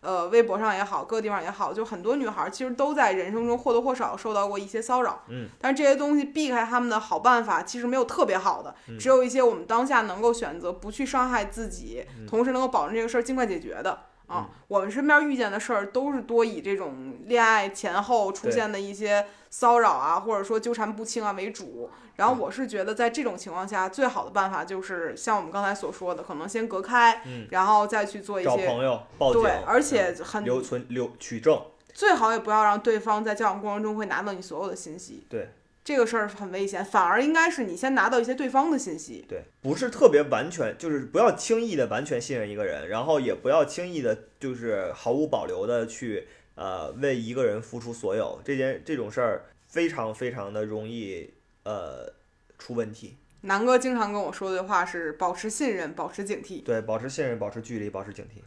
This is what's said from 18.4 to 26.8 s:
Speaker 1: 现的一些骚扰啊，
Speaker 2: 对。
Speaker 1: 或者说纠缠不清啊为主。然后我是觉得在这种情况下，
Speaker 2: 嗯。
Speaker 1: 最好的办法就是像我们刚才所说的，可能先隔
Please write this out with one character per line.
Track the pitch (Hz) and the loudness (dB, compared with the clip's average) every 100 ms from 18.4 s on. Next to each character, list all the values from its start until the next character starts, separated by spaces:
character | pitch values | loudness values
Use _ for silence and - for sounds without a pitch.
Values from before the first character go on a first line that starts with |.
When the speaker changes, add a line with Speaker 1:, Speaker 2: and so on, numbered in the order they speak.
| 214 | 0
Speaker 1:
现 | 233 214 | 0 0
的 | 202 | -4
一 | 196 | -6
些 | 196 214 208 202 - _ | -6 2 2 2 -8 _
骚 | - 240 240 | 2 6 6
扰 | 220 | 6
啊， | 139 139 170 | 4 2 0
Speaker 2:
对。 | 202 | 0
Speaker 1:
或 | 208 | -2
者 | |
说 | 196 220 | 0 -2
纠 | 226 | -2
缠 | 233 220 208 | -2 -4 -4
不 | |
清 | 220 233 | -6 -4
啊 | 214 | -4
为 | 190 196 | -4 -8
主。 | 202 170 117 120 - - - | -10 -14 -12 -14 -16 -20 0
然 | 208 | 2
后 | 254 | 2
我 | 185 | -2
是 | 254 254 | -4 -6
觉 | 208 | -4
得 | 190 214 | -4 0
在 | 233 | 0
这 | 233 | 0
种 | 247 180 | -4 -6
情 | - | -8
况 | 170 196 | -8 -4
下， | 208 190 | -2 -2
Speaker 2:
嗯。 | |
Speaker 1:
最 | 190 254 | 0 0
好 | - | 0
的 | - | -2
办 | 196 190 | 0 0
法 | 185 | -2
就 | 185 190 | -6 -8
是 | 190 185 165 - | -6 -6 -6 -6
像 | - 208 | 0 0
我 | |
们 | 160 | 0
刚 | 196 | -2
才 | 202 196 | -2 -2
所 | 160 | -6
说 | - 180 165 | -6 -6 -6
的， | |
可 | 170 156 | -8 -8
能 | 175 | -6
先 | 226 226 | -4 -4
隔 | 196 | -4